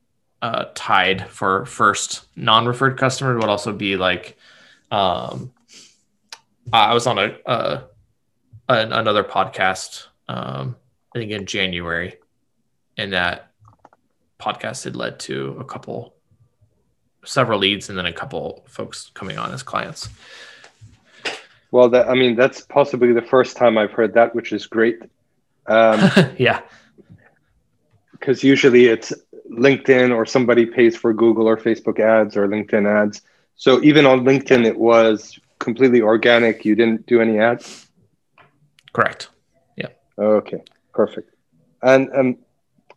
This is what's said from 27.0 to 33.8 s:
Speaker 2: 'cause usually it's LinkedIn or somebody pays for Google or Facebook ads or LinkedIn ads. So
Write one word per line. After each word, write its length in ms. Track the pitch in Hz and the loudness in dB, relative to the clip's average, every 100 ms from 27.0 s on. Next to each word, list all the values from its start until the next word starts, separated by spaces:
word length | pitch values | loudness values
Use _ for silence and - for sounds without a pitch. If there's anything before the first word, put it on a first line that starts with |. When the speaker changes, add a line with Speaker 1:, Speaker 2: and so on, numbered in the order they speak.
| _ - _ _ _ _ _ _ _ _ _ - | _ -20 _ _ _ _ _ _ _ _ _ -8
Speaker 2:
'cause 240 | - 120 | -4 0
usually 440 | 135 135 139 123 123 | 2 4 6 6 6
it's 260 | 110 - - _ - - | 4 -4 -16 _ -20 -12
LinkedIn 640 | - 135 135 - 127 127 117 | 0 2 2 2 4 4 0
or 100 | 110 | 0
somebody 400 | 135 120 120 117 | 0 2 2 2
pays 300 | - 117 117 | 4 2 2
for 180 | 117 | -2
Google 340 | 110 117 110 113 | 2 2 4 2
or 100 | 110 | 0
Facebook 420 | 120 113 - 110 | -2 -4 -4 0
ads 380 | 110 110 107 104 | 2 2 2 -2
or 100 | 101 | -2
LinkedIn 400 | 107 101 110 101 | -4 -2 -2 0
ads. 340 | 107 104 - _ _ _ - | 0 0 -4 _ _ _ -4
So 280 | - 127 | 2 4